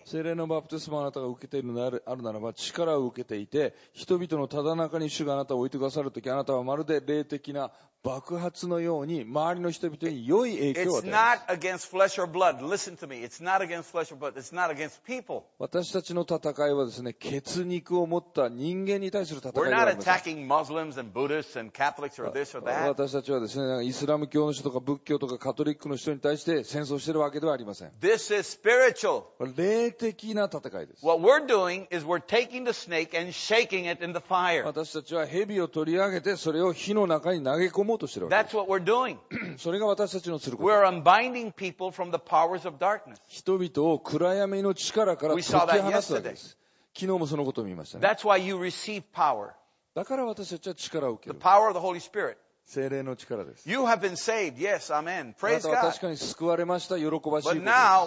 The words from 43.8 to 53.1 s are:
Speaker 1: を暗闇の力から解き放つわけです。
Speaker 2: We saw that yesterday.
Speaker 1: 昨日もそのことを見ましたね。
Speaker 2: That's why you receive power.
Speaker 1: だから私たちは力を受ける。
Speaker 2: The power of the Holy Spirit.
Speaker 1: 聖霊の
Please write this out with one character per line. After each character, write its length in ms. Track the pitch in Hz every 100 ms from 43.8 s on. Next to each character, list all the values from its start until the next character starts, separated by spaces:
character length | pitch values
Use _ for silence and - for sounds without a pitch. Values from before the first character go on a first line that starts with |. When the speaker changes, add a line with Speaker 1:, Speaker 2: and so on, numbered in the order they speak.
| 156
Speaker 1:
を 60 | 156
暗 340 | - 151 175
闇 300 | 190 196 196
の 100 | 196
力 460 | 185 - 214 208 170
か 100 | 156
ら 60 |
解 80 | 160
き 100 | -
放 0 |
つ 20 |
わ 120 | 190 170
け 80 |
で 80 | 170
す。 20 |
Speaker 2:
We 60 | 196
saw 320 | 170 - 135
that 80 | 107
yesterday. 40 | - - - _ _ _
Speaker 1:
昨 60 | -
日 60 | 185 185
も 80 | 156
そ 100 | 151
の 80 |
こ 80 | 135
と 80 | 131
を 40 |
見 100 | 104
ま 100 | 90
し 80 | 73
た 60 | 87
ね。 100 | 190
Speaker 2:
That's 120 | 214
why 180 | 214 196
you 180 | 190 190
receive 480 | 180 - - 208 -
power. 360 | - 156 117 101 - _ _ _
Speaker 1:
だ 120 | - 190
か 100 | 269
ら 80 |
私 240 | 247 214 185
た 100 | 170
ち 100 | -
は 60 |
力 340 | 175 - 160 139
を 20 |
受 120 | 110
け 60 | -
る。 80 | 151
Speaker 2:
The 60 |
power 240 | 175 202 220
of 60 |
the 60 | 180
Holy 200 | 180 175
Spirit. 380 | - 208 151 107 _ _
Speaker 1:
聖 240 | _ - 135
霊 140 | 135
の 140 | 135